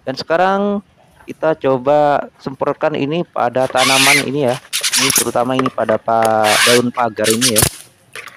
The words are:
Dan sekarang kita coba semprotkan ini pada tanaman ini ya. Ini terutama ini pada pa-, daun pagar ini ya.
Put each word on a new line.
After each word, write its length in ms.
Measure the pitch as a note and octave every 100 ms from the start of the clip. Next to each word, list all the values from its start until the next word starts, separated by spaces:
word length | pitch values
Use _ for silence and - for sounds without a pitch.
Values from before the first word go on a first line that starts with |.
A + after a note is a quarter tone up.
Dan 160 | - C3+
sekarang 640 | - E3 F#3 G3 G3+ G3+ _ _ _ _ -
kita 240 | - D#3
coba 760 | D#3+ C3+ C3+ B2+ D3 D3 C#3+ A#3+ _
semprotkan 560 | - C3+ C#3+ C#3+ D#3 D#3
ini 240 | C#3 E3
pada 480 | E3+ A2 A#2+ A#2+ C3
tanaman 560 | B2+ C3 C3+ C#3 C#3+ -
ini 240 | C#3 B2+
ya. 80 | B2+ - - - -
Ini 160 | C3+
terutama 400 | - A#2 B2 A#2+
ini 160 | C3 B2+
pada 320 | - A2 A2
pa-, 480 | - A2+ A2+ A2 G#2+ G#2+ -
daun 240 | B2 A#2+
pagar 400 | B2 A#2+ G#2 G#2+
ini 240 | A2+ B2+ G#2+
ya. 60 | - - - _ _ - -